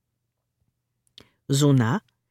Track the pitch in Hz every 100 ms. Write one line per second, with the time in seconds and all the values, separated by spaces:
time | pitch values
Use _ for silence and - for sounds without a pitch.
0 | _ _ _ _ _ _ _ _ _ _
1 | _ _ - _ - 139 147 135 113 185
2 | - _ _